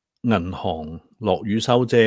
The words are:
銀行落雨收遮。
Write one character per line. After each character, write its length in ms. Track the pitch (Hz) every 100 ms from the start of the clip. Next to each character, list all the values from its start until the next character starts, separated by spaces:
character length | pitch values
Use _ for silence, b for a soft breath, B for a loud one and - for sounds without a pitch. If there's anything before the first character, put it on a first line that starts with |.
| _ _
銀 300 | 120 101 90
行 480 | 90 95 80 78 82 - _
落 260 | 104 85
雨 160 | 101 110
收 260 | 127 123 123
遮。 100 | 120